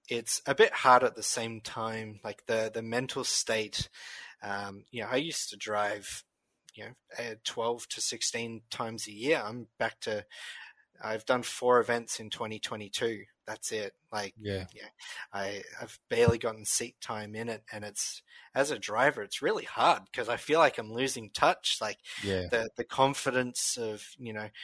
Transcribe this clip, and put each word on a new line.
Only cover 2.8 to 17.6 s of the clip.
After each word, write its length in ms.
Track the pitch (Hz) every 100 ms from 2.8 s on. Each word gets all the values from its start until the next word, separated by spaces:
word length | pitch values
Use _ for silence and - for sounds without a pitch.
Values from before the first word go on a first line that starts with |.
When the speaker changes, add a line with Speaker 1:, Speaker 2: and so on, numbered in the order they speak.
Speaker 1:
mental 420 | 113 120 131 - 123
state. 640 | - - 110 107 - - - - - - -
Um, 420 | 104 101 101 98 107
you 120 | 120
know, 60 | 107
I 60 | 127
used 340 | 160 151 -
to 60 | 104
drive, 680 | 107 104 104 104 98 - - _ _ _ _ -
you 120 | -
know, 60 | - _ -
uh, 160 | 117 110 -
twelve 440 | - 113 120 -
to 100 | -
sixteen 600 | - 117 - 120 117 113 -
times 360 | - 117 113 -
a 60 |
year. 280 | 104 123 156 107
I'm 240 | 123 113 -
back 220 | 113 -
to, 220 | - 107 101 - - - - - _ _
I've 240 | 107 110 -
done 160 | 127 120
four 340 | - 123 123
events 380 | 113 120 113 -
in 100 | 110
twenty 280 | - 110 110
twenty-two. 640 | - 110 101 - 120 110 101 _ -
That's 260 | 110 -
it. 220 | 110 101 - _
Like, 220 | 110 101 -
Speaker 2:
Yeah. 280 | 104 95 92 -
Speaker 1:
yeah, 140 | - - - - -
I, 300 | 101 98 101 - -
I've 180 | 110 - _
barely 260 | 120 117 117
gotten 300 | 113 110 104
seat 340 | - 123 -
time 340 | - 113 104 107
in 140 | 117
it. 140 | 110